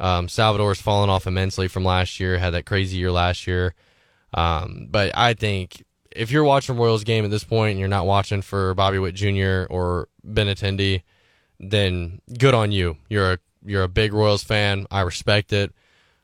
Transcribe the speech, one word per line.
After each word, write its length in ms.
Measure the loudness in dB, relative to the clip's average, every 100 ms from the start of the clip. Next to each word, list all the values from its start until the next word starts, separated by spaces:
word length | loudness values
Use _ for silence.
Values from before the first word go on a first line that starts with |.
Um, 280 | 0 0 -2
Salvador's 520 | 0 2 2 0 0
fallen 300 | 0 2 2
off 160 | 2 0
immensely 420 | -2 -2 -2 -4
from 160 | 0
last 360 | 0 2 0 -2
year, 180 | -2 0
had 120 | 0
that 160 | -2 -2
crazy 320 | -2 -2 -2
year 120 | 0
last 340 | 2 0 0 -2
year. 280 | 0 -2 -4 _ _ _ _ _
Um, 560 | -2 0 -2 -6 -10 -4
but 260 | -2 0 2
I 180 | 2
think 500 | 2 -2 -2 -6 -14 -20 _ _
if 200 | -8 0
you're 140 | 2
watching 320 | 4 4 0 0
Royals 280 | 2 2
game 200 | 0 0
at 60 | 0
this 140 | -4
point 280 | 0 0 0
and 60 | 0
you're 100 | -2
not 180 | 0 2
watching 360 | 0 0 -4
for 320 | -4 -2 0
Bobby 240 | 2 2 2
Witt 160 | -2
Junior 520 | -2 0 2 2 0 -2
or 380 | -2 -2 -2 -6 _ -6
Benintendi, 760 | -2 -2 -2 -2 0 0 -2 -6 _ _ _ _ -18
then 600 | -2 0 2 -2 -6 -10 -16 2
good 160 | 4
on 180 | 4 2
you. 240 | 0 -2 -4 -4
You're 240 | 0 0
a, 40 | -2 _ _
you're 180 | -6 -2
a 40 | 0
big 240 | 0 0
Royals 320 | 2 2 2
fan. 420 | 0 0 0 -2 -4
I 100 | -2
respect 500 | -2 -2 0 0 2
it. 200 | -2 -2 -6 _ _ _ _